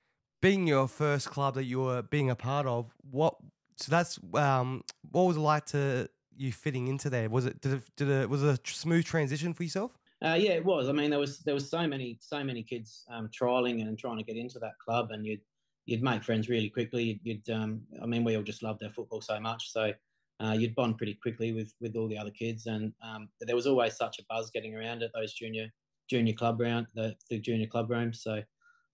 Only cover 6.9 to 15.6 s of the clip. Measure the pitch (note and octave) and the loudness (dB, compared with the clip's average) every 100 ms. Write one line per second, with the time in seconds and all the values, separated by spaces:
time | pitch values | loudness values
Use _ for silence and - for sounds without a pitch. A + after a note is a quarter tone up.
6.9 | C3+ D3 B2+ A2 A#2+ B2+ - C#3 C3+ - | -2 0 0 2 2 2 0 -2 -2 -4
7.9 | - C#3+ C3+ A#2+ C#3+ D3 C3 - - D#3+ | -2 2 2 2 2 4 2 0 -4 2
8.9 | E3+ D#3+ E3 C#3+ D3 E3+ E3 E3+ F#3+ A#3 | 4 4 2 0 0 -4 -4 -4 -4 -4
9.9 | - _ - D#3 E3 G#3 E3+ E3+ E3+ B2+ | -8 _ -4 0 4 4 4 4 4 4
10.9 | D3 D3 C#3+ C#3+ C3+ - C#3+ C#3 E3 E3 | 2 4 4 2 -2 -2 0 0 0 0
11.9 | C#3 B2 A#2 - D3 C3+ A#2+ A2 A#2+ A2 | 0 -6 -8 -8 -4 -4 -4 -6 -8 -10
12.9 | - - A#2 A2 - B2 B2+ B2 A#2 A2 | -16 -14 -10 -8 -2 2 4 2 0 -2
13.9 | G#2+ B2+ A2+ A2 A2+ A#2+ B2 A2+ - - | -4 -6 -6 -6 -6 -8 -8 -10 -10 -2
14.9 | A#2 A2+ A2 G#2+ G#2+ _ _ | -2 -2 -4 -6 -6 _ _